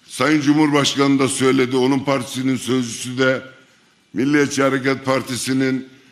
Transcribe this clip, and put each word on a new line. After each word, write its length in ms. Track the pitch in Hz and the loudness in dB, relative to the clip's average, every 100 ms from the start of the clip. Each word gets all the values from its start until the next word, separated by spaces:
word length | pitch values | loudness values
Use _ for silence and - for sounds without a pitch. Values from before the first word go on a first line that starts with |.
| - | -16
Sayın 320 | - 135 156 | -2 2 2
Cumhurbaşkanı 760 | 139 147 156 143 135 131 139 139 | 2 2 4 2 0 0 2 2
da 100 | 131 | 0
söyledi, 480 | - 131 131 127 131 | 2 2 2 2 2
onun 220 | 127 139 | 2 0
partisinin 580 | 139 135 123 127 131 123 | 0 -2 -4 -4 -2 -4
sözcüsü 640 | 110 131 120 110 127 123 | -2 -2 -4 -10 -10 0
de, 240 | 131 127 - - _ _ _ _ _ | 0 0 -6 -20 _ _ _ _ _
Milliyetçi 500 | 95 135 147 135 - | -2 2 2 2 2
Hareket 420 | 139 135 131 135 | 0 0 -2 -2
Partisi'nin 840 | 131 131 110 120 - 131 135 131 - - _ | 0 -2 -2 -6 -2 0 0 -2 -6 -20 _